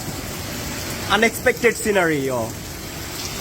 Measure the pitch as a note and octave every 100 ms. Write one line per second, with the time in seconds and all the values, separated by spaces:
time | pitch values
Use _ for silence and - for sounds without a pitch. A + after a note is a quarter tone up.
0 | - - - - - - - - - -
1 | - G3+ A3+ - B3 A#3+ A#3 G#3+ A3 G3+
2 | E3 D3+ C3+ B2+ A2+ - - - - -
3 | - - - -